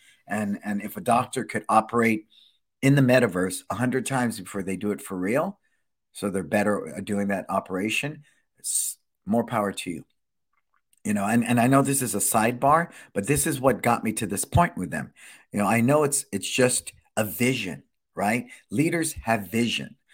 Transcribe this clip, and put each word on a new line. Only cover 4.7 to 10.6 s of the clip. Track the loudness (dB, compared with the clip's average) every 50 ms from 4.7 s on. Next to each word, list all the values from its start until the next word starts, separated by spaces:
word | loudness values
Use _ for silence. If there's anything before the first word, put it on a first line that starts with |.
| -4
do | -4 -4 -4 -4
it | -4 -6
for | -8 -6
real, | -4 -2 0 0 0 -2 -2 -6 _ _ _ _ _ _ _ _ _ _ _ _
so | -8 -6 -4
they're | -4 -4 -2
better | 0 0 0 2 2 0 -2 -4 -8 -10
at | -10 -6
doing | -4 -2 -2 -2
that | -2 -2 -4 -4 -2
operation, | -2 -2 -2 -2 -4 -4 -2 -2 -2 -2 -4 -4 -8 -12 -16 _ _ _ _ _ _ _
s-, | -8 -6 -4 -4 -4 -6 -8 -12 _ _ _ _ _
more | -2 0 0 0
power | 0 -2 -2 -2 -2 -4
to | -6 -8 -8
you. | -10 -10 -12 _ _ _ _ _ _ _ _ _ _ _